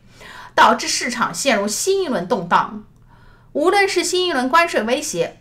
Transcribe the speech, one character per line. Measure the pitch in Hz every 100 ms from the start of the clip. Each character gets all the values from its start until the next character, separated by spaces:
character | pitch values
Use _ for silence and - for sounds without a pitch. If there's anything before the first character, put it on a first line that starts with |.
| - - - - -
导 | - 294
致 | 240 320
市 | - 269
场 | 233 175
陷 | - 262 208
入 |
新 | 208 - 381 392
一 | 330
轮 | 190 -
动 | 190 170
荡。 | - - 214 - - - - - - -
无 | 277 339
论 | 403 381
是 | 359
新 | 330 359 359
一 |
轮 | 269 254
关 | 330 339
税 | 285
威 | 220 285
胁， | - 170 - -